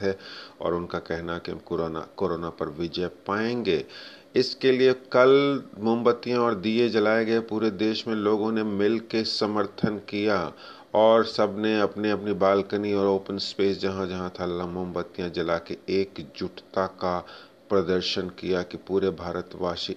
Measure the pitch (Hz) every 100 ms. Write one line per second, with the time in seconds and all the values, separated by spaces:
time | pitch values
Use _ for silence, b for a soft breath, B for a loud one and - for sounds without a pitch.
0 | 98 98 B B B B 85 87 87 87
1 | - 82 85 85 87 85 - 85 82 80
2 | - - 95 85 85 - 78 73 85 90
3 | 90 - - 101 113 120 110 85 - B
4 | B B B 123 123 - 135 127 131 127
5 | - 127 131 139 143 139 - - 107 117
6 | 120 117 120 123 120 104 98 113 120 113
7 | 107 113 110 113 113 107 110 95 107 110
8 | - 110 104 107 110 110 107 98 104 113
9 | 113 113 110 - 107 104 101 - 110 104
10 | - 104 104 98 78 - B B B 104
11 | 110 113 110 - 107 98 107 110 101 104
12 | 107 101 104 95 98 101 95 104 104 101
13 | 98 98 98 98 - - 98 92 95 95
14 | 95 92 90 - 90 87 90 90 90 87
15 | 87 - 90 82 85 85 - - - 95
16 | 95 - 76 - 92 - - - 95 -
17 | 92 90 - B B B - 98 87 92
18 | 90 - 92 - 85 92 90 82 - 95
19 | 95 85 87 87 90 87 90 87 -